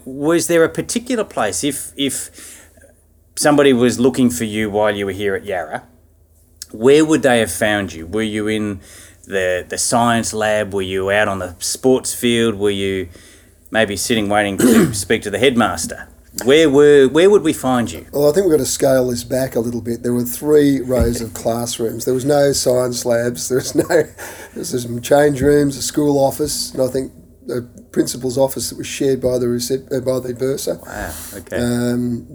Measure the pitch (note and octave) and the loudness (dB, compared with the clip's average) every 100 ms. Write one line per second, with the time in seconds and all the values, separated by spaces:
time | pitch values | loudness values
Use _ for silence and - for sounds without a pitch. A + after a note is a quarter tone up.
0 | - C3+ D3 E3+ D#3+ E3+ D#3+ E3 D#3 A#3+ | -12 -6 0 0 2 2 2 0 -6 -6
1 | A#3 B3 G3+ - A2 - C#3+ C#3 - - | -4 -6 -4 -4 -4 -2 -6 -6 -10 -6
2 | C#3 - - - - - - _ - _ | -4 -4 -10 -16 -20 -20 -20 _ -20 _
3 | _ _ _ - D#3 D3 C#3 B2 B2 G#2+ | _ _ _ 0 2 6 6 6 2 2
4 | B2+ B2 B2 A#2+ A2+ G#2+ G#2+ G2+ G#2+ G2+ | 0 2 0 0 -4 -4 -2 0 0 0
5 | G2 F#2 G#2 F#2+ G2+ F#2 E2 A#2+ - _ | -4 -4 -4 -4 -4 -8 -6 -10 -14 _
6 | _ _ _ _ _ - - G#2+ A#2 D3 | _ _ _ _ _ -20 -16 0 6 6
7 | D#3 D#3 C3 A#2+ G#2+ - A2 G#2 F#2+ D#2+ | 6 2 4 2 2 0 0 0 -2 -8
8 | D#2+ G#2 A2 G#2+ G#2 A2 G#2+ F#2+ - - | -8 -4 -4 -4 -2 -2 -4 -8 -14 -20
9 | - - - F#2+ F#2 F2+ D#2+ F#2+ - B2 | -20 -20 -6 -2 0 -2 -4 -6 -2 0
10 | A#2+ A#2 A2 A2 G#2+ G#2+ G2+ G2 F#2+ F#2+ | 2 2 -2 -2 0 0 -2 -4 -4 -2
11 | F#2+ G#2 G#2+ F#2+ F2+ F2 - - C3 B2+ | 0 2 0 -2 -6 -8 -8 -2 2 2
12 | B2 - A#2+ A#2 A#2 G2 G#2 G2 G2 F#2+ | 0 -4 0 2 0 0 -2 0 -2 -4
13 | E2+ - - - _ _ - A2 G#2+ G2 | -6 -12 -20 -20 _ _ -4 0 0 0
14 | - A2+ G2+ G#2 G2+ F#2+ A#2+ A3 E3 - | -2 0 2 0 0 2 4 6 4 0
15 | - A2+ G#2 G2 C3 A#2 G2+ F2 - - | -2 -2 -2 0 2 2 0 -2 -8 -10
16 | - - _ - A#2 D3 D#3 C3+ D3 D3 | -16 -20 _ -6 4 4 6 6 8 8
17 | C3+ D3 F#3+ G#3 B2 - B2+ B2+ A2+ - | 6 6 6 4 2 -2 0 0 -2 -6
18 | - C#3 D3 D#3 G3 D3+ B2 - C#3 C3 | -8 0 2 4 2 2 0 0 2 2
19 | B2+ A#2+ A#2+ D#3+ C3 B2+ A#2 A#2 G#2+ A#2 | 2 -2 -4 -4 -2 -2 -4 -4 -6 -6
20 | A#2+ B2 A#2+ - D3+ D3+ C#3+ C3+ B2 B2 | -2 -2 -2 -4 4 4 6 2 0 0
21 | A#2 A#2 A2+ - A#2+ A#2 A#2+ - A2+ A#2 | 0 -2 -8 -6 -4 -2 -4 -4 -4 -4
22 | B2+ B2+ C3+ D3 C#3+ C3 C3+ B2 B2+ B2 | -2 -2 2 2 4 2 2 2 0 -2
23 | B2+ A#2 A#2+ A#2+ - B2+ - D3 - E3+ | 0 0 0 -4 -4 -2 -2 -2 2 2
24 | - - - - - - E3+ C3 A#2 A#2+ | 0 -6 -18 -16 -16 -12 -8 -6 -6 -8
25 | A#2+ C#3+ D3+ C3+ C#3 D3 C#3+ C3+ - - | 2 4 4 2 2 4 2 -2 -6 -2
26 | D3 C#3 C3+ B2+ D3+ - - - B2+ C3 | 0 2 2 0 -4 -4 -6 -2 -2 -2
27 | C3 - - - B2+ A#2+ A#2 - - - | -6 -12 -20 -20 -8 -8 -8 -18 -10 -2
28 | D#3 B2+ C3 B2 C3 - A#2+ - A#2 - | -2 -2 -6 0 -2 -2 -8 -10 -10 -4
29 | C#3 B2+ B2+ B2+ B2 A#2+ A#2+ C3 C3+ C3 | -2 0 0 -2 -2 -2 -2 -4 -4 -6
30 | B2 B2+ B2 A#2+ C3 C#3 - E2+ F2 G2+ | -2 -4 -4 -6 -4 -4 -6 -8 -10 -10
31 | F#2 D#2+ - G2+ F2 F#2+ A#2+ A#2+ B2 B2 | -10 -12 -14 -16 -8 -4 -2 -2 -2 -2
32 | B2 A#2+ - | -2 -6 -8